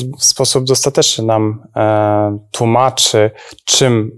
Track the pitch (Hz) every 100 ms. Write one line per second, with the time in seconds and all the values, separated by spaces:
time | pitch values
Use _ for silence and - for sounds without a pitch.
0 | 127 139 - - 131 131 127 131 143 160
1 | - - 113 110 107 110 - 113 107 107
2 | 104 104 104 104 - - 117 120 131 -
3 | - 110 107 - - - - - 131 113
4 | 110